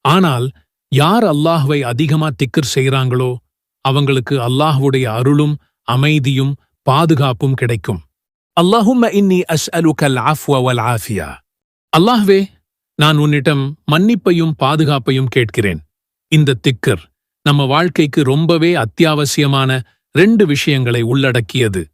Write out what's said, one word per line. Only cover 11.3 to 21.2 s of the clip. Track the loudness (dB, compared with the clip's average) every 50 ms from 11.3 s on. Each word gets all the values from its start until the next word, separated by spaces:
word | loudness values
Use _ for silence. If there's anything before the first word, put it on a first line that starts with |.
| -14 -20 _ _ _ _ _ _ _ _ _ _ 0
அல்லாஹ்வே, | 2 2 2 2 2 2 2 2 2 2 -4 _ _ _ _ _ _ _ _ _
நான் | 0 0 2 2
உன்னிடம் | 2 2 2 0 0 0 0 0 0 -4 -6 -8 _ _ -2
மன்னிப்பையும் | 0 2 2 2 0 0 _ 0 0 0 0 -2 -2 -2
பாதுகாப்பையும் | -2 -2 0 0 0 0 0 -2 -2 -2 -2 0 -2 -2
கேட்கிறேன். | -2 -2 -2 -2 -2 -4 -2 -2 -4 -6 -12 _ _ _ _ _ _ _ _ _
இந்த | 2 2 2 2 0 0 -2
திக்ர் | -2 -2 0 -2 -4 -4 -4 -8 _ _ _ _ _ _ _ _
நம்ம | 0 0 0 0
வாழ்க்கைக்கு | 0 0 0 0 0 0 0 -2 0 0 0 0
ரொம்பவே | 2 0 0 2 0 2 2 2 0 0
அத்தியாவசியமான | 0 -2 -6 _ 0 0 2 2 -2 -2 -2 -2 0 0 0 0 0 0 0 -2 -4 -6 _ _ _ _ _
ரெண்டு | _ 2 4 4 4 2 2
விஷயங்களை | 2 0 -2 0 -2 0 0 0 -2 -2 -2
உள்ளடக்கியது. | -2 -2 -2 0